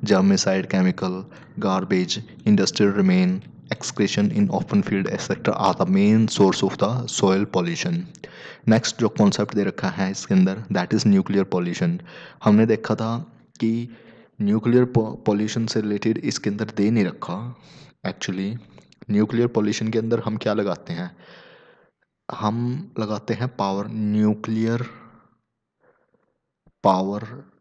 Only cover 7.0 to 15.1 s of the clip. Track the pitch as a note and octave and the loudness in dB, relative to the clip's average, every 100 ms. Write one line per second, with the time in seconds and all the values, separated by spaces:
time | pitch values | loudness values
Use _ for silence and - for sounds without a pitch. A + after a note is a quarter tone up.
7 | A#2+ - G2 F#2+ G2+ F#2+ F2 E2 F2+ E2+ | -4 0 2 2 0 -2 -2 -4 -4 -4
8 | F2+ - - - - - - A2+ - - | -6 -14 -20 -20 -20 -8 2 2 2 -2
9 | A2 - G#2 - G#2 G#2+ G2 - F#2+ F2+ | -2 4 2 4 -2 0 -2 -2 -6 -2
10 | F#2+ G2 - F#2+ F#2 G2 - F#2+ F2 A2 | -4 -4 0 4 4 0 -4 -4 0 0
11 | A2 G2 F#2 G2 F#2+ F#2 F2 E2+ F2 F2 | 4 2 2 0 0 -2 -2 -2 -2 -2
12 | - - - - - G#2+ A2+ A2 - G#2+ | -8 -20 -20 -4 4 4 4 2 0 -2
13 | A2+ A#2 - - _ _ A2+ A2+ A#2 - | -2 -4 -8 -18 _ _ -2 -2 -6 -14
14 | - - - _ G2+ A2 A2+ A#2+ B2 B2 | -20 -20 -20 _ 0 0 4 4 4 2
15 | A2 | 0